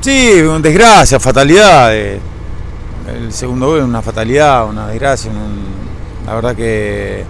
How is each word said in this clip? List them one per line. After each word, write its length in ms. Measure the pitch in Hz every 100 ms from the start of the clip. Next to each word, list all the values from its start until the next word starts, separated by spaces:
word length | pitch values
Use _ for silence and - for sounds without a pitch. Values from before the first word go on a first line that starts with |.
Sí, 400 | - 269 247 190
una 200 | 156 160
desgracia, 580 | 156 156 233 208 131 131
fatalidad, 760 | 127 131 139 175 214 160 120 107
eh, 240 | 101 101 - - - - - - - - -
el 260 | 120 117
segundo 360 | 107 123 127 131
gol 100 | 160
es 60 |
una 180 | 131 117
fatalidad, 640 | 110 110 110 135 151 131 110
una 200 | 107 107
desgracia, 420 | 107 139 135 113
un, 960 | 107 107 104 98 95 95 - - - 110
la 80 |
verdad 220 | 113 113 107
que 680 | 113 110 104 101 101 98 82